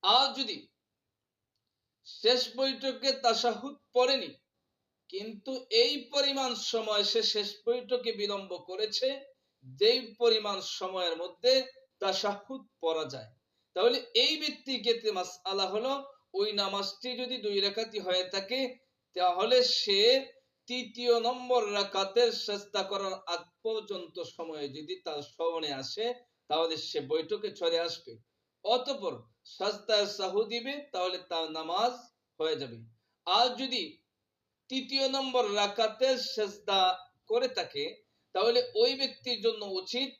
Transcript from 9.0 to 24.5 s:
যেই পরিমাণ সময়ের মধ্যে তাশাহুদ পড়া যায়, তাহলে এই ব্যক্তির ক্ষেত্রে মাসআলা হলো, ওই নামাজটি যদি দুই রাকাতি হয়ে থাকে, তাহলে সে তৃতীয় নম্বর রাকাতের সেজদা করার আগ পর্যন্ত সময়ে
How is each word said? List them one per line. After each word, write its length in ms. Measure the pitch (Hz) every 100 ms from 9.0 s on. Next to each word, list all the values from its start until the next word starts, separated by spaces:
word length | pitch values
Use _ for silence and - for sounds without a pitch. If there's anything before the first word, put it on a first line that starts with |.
| 262 277 277 _ _ _ 131 135
যেই 200 | 208 262 233 226
পরিমাণ 380 | 233 220 208 196 185 -
সময়ের 360 | 190 185 175 165
মধ্যে 300 | 175 - 240 262 254 - _ _
তাশাহুদ 600 | 190 190 208 202 - 262 214 _
পড়া 220 | 165 160 147
যায়, 180 | 131 110 _ _ _ _ -
তাহলে 220 | 226 262 - 226
এই 100 | 277 311
ব্যক্তির 400 | 302 285 - 254
ক্ষেত্রে 260 | 214 233 220 196
মাসআলা 480 | 180 - 190 196 190
হলো, 180 | 208 247 277 269 - _ 381
ওই 100 | 214 202
নামাজটি 460 | 196 202 196 - 247 240
যদি 160 | 247 254
দুই 120 | 208 202 202
রাকাতি 320 | 202 226 208 180
হয়ে 180 | 180 180
থাকে, 260 | 196 196 262 254 254 _ _ _ 180
তাহলে 400 | 180 180 214 247 247 -
সে 200 | - 196 220 269 269 - _ _ -
তৃতীয় 460 | 247 233 240 240 233 226
নম্বর 360 | 254 247 247 214 208
রাকাতের 500 | 196 190 196 220 240 220
সেজদা 380 | - 208 202 202 190
করার 240 | 196 190 190 -
আগ 80 | - - _
পর্যন্ত 520 | 220 220 202 190 170 180 165 -
সময়ে 300 | 165